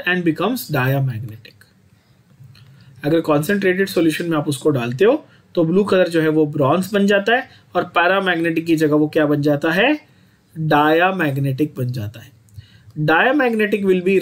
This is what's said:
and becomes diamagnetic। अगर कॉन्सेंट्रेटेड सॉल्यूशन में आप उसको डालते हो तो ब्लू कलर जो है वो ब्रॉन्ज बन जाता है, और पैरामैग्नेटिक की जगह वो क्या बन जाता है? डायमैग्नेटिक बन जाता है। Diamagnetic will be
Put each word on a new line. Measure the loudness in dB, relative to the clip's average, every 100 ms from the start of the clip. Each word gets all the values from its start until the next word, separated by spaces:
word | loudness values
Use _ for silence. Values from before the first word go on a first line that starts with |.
and | -2 -2 -2
becomes | -2 -4 -4 -4
diamagnetic। | -2 0 0 -2 -6 -12 -16 -20 -20 _ _ _ _ _ _ _ _ -20 -20 -20 -20 -20 -8
अगर | 0 0
कॉन्सेंट्रेटेड | 2 0 0 0 0 0 0
सॉल्यूशन | 0 0 0 -2
में | -2
आप | -2
उसको | -2 -2
डालते | -2 -4 2
हो | 2 2 -4 -20 _
तो | -2
ब्लू | 0 0
कलर | 2 2 2
जो | 2
है | 2
वो | 2 0
ब्रॉन्ज | 0 0 0 0
बन | 0 2
जाता | 2 2 -2
है, | -2 -16 _ -6
और | -2
पैरामैग्नेटिक | 0 2 2 0 0 -2 -2 0
की | 2
जगह | 2 2
वो | 2
क्या | 0 0
बन | 0
जाता | 0 0 0
है? | 0 0 0 -6 _ _ _ _ -8
डायमैग्नेटिक | 0 2 4 4 2 0 -2 -2 -4 -2 -4 -4
बन | -6
जाता | -6 -10 -12
है। | -20 _ _ -20 -20 -20 -18 -4
Diamagnetic | 0 2 2 2 0 0 0 0
will | 0 0 2
be | 0